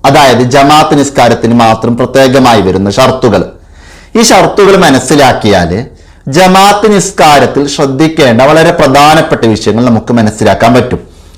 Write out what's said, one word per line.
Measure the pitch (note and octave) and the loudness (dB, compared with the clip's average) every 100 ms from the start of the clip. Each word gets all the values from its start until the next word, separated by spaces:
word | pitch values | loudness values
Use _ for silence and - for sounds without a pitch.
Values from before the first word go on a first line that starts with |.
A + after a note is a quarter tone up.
അതായത്, | C3+ D3+ C#3 A#2+ | 0 2 2 0
ജമാഅത്ത് | B2 C#3 C#3 D3+ D#3 D3 | 0 2 2 2 0 -2
നിസ്കാരത്തിന് | C#3 - A#2+ A2+ A2+ | -2 0 0 0 0
മാത്രം | A#2 A2+ A2 A#2 A#2 | 0 0 0 -4 -4
പ്രത്യേകമായി | B2 C3+ C3 C3+ B2+ A2+ | -2 0 0 2 2 2
വരുന്ന | F#2 F#2 G2+ | 0 -2 -2
ഷർത്തുകൾ. | G2+ - - B2 G2 - - - - - - - A3 | -2 -2 0 -2 -2 -4 -12 -20 -20 -20 -20 -6 -2
ഈ | |
ഷർത്തുകൾ | A#3 G#3+ A3+ - G3 F#3+ | 2 2 2 2 2 2
മനസ്സിലാക്കിയാൽ | E3 C3 - D3 C3 - A2 F#2+ E2+ F#2 C#3 - - - - | 2 0 0 0 0 0 -2 -2 -2 -6 -8 -16 -20 -18 -6
ജമാഅത്ത് | C#3 F#3 F#3+ G3 G#3 G#3+ G3 | 0 2 2 2 2 0 0
നിസ്കാരത്തിൽ | - - D#3+ C#3+ B2+ C#3 C#3 | -2 0 2 2 0 -2 -4
ശ്രദ്ധിക്കേണ്ട | - C#3 C3 D#3 D#3+ C#3 B2 | -4 -4 -2 -2 0 0 2
വളരെ | C3+ E3 E3 | 2 2 0
പ്രധാനപ്പെട്ട | - D3 C3+ D3 D#3+ D#3 C#3+ A2+ | 0 0 2 2 2 0 -2 -2
വിഷയങ്ങൾ | G#2 - G#2+ | -2 -2 -2
നമുക്ക് | B2 A2+ - | 0 -2 -2
മനസ്സിലാക്കാൻ | A#2+ G#2+ - G#2 F#2+ A#2 | -2 -2 -2 -2 0 0
പറ്റും. | B2 G#2 - - - - | 0 -2 -6 -12 -20 -20